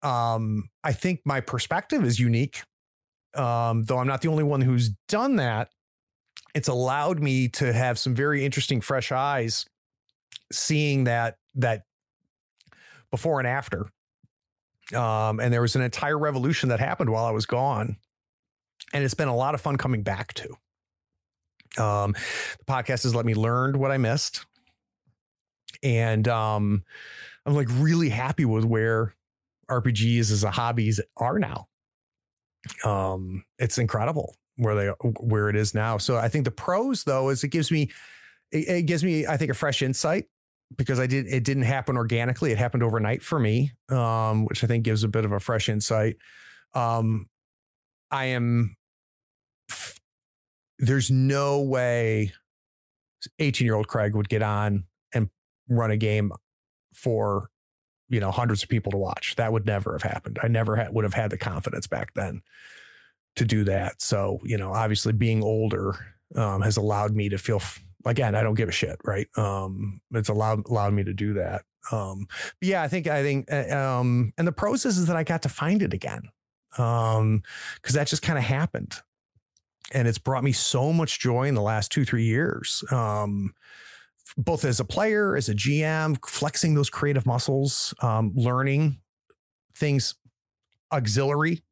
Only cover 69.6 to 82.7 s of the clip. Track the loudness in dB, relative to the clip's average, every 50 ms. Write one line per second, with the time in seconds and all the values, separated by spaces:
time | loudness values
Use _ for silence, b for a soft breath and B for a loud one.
69.6 | -4 -6 -6 -6 -6 -8 -8 -10 _ _ -4 -4 -2 0 0 0 2 2 0 0
70.6 | -2 0 0 2 2 2 2 2 0 0 -2 -2 -2 -2 -2 -2 -2 -4 -4 -6
71.6 | -8 _ _ _ -10 -6 -4 -4 -4 -4 -8 -10 -12 -12 B B B B B B
72.6 | -2 0 0 0 0 0 -2 -2 -2 0 0 2 2 2 0 0 -2 -2 -2 -2
73.6 | -2 0 0 0 0 0 0 2 2 2 2 2 2 0 0 0 -2 -2 0 0
74.6 | -2 0 0 0 0 0 2 2 2 2 2 0 0 0 -2 -2 -2 -4 -4 -2
75.6 | 0 0 2 2 2 0 -2 -4 -6 -8 -10 -10 -12 -14 _ _ _ _ _ _
76.6 | _ _ -4 -2 0 0 2 2 2 2 2 2 4 4 2 2 B B B B
77.6 | B B B B _ 0 0 0 2 0 -2 -2 0 0 0 0 0 0 0 0
78.6 | 0 0 _ -4 -8 -8 -12 -14 -14 _ _ _ _ _ _ _ _ _ _ _
79.6 | _ _ _ _ _ -6 -2 0 2 2 0 0 -2 -2 -2 0 2 0 0 0
80.6 | 0 0 0 2 2 2 2 2 2 0 -2 -2 0 0 0 2 2 2 2 2
81.6 | 0 0 0 0 -2 0 0 0 0 0 2 2 2 2 2 2 2 0 -2 -2
82.6 | -4 -4